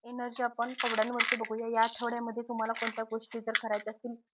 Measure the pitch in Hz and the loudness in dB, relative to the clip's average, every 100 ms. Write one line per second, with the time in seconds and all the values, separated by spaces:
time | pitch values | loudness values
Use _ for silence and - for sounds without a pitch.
0 | 233 247 247 240 240 240 240 254 240 285 | -6 -4 -4 0 0 2 -2 0 2 4
1 | 233 247 233 233 220 220 226 233 226 226 | 2 4 2 2 0 -2 0 4 4 2
2 | 240 240 233 226 240 226 220 226 226 226 | -2 -2 -2 -4 -4 -2 0 0 0 -2
3 | 220 226 - 226 220 220 226 208 214 214 | -4 -4 -6 -8 0 0 2 -2 -2 -6
4 | 240 233 _ | -8 -8 _